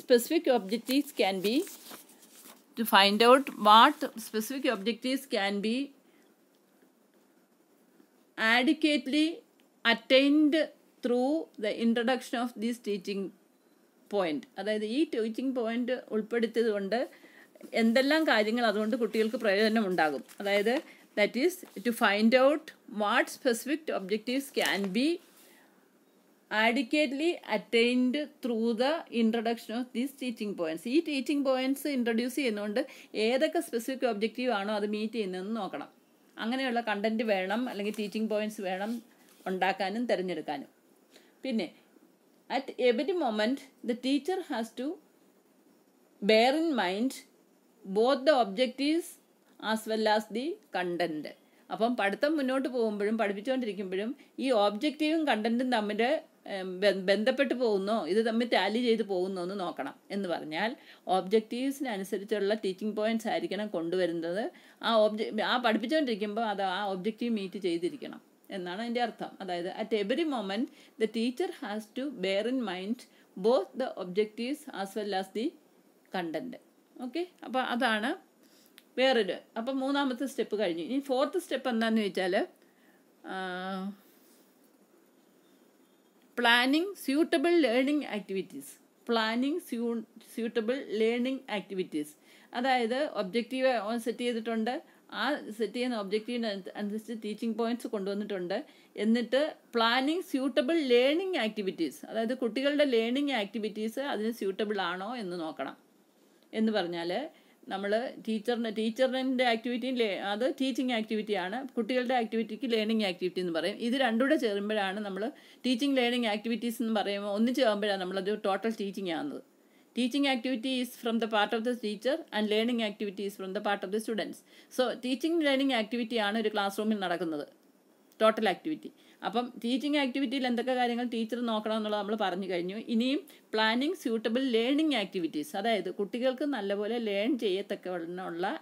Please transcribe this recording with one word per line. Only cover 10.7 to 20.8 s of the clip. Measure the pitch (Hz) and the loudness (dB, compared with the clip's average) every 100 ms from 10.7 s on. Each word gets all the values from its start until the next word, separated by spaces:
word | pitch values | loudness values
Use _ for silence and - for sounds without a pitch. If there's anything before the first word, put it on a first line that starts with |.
| - _ _ | -6 _ _
through | 247 247 262 320 - - | 0 2 2 0 -4 -6
the | 208 - 233 | -4 0 2
introduction | 233 226 226 - 240 | 2 2 0 -2 -4
of | 247 208 | -4 -4
this | 233 240 208 | -4 -4 -4
teaching | 202 196 196 190 - _ _ _ _ _ _ - | -6 -4 -6 -6 -10 _ _ _ _ _ _ -6
point. | 202 170 147 - - | -2 0 -2 -6 -8
അതായത്, | 196 214 214 254 | -4 -2 -2 0
ഈ | 330 | 0
ടീച്ചിങ് | 247 226 220 262 254 | 0 -2 -2 -4 -2
പോയിന്റ് | 226 233 240 254 - | -2 -2 -2 -4 -4
ഉൾപ്പെടുത്തിയത് | 214 208 233 220 226 233 208 | -4 0 0 0 2 2 0
കൊണ്ട് | 196 226 330 - - - - - - - | 0 -2 -2 -8 -20 -20 -20 -20 -6 2
എന്തെല്ലാം | 226 247 277 311 311 | 4 4 4 4 4
കാര്യങ്ങൾ | 226 214 240 226 | 4 2 2 2
അതുകൊണ്ട് | 202 220 240 | 0 0 0
കുട്ടികൾക്ക് | 226 220 220 226 | 0 0 0 0
പ്രയോജനം | 220 196 220 226 196 | 2 4 4 4 2
ഉണ്ടാകും. | 175 156 135 - - | 2 2 0 -8 -8
അതായത്, | 202 202 208 285 | 0 2 2 0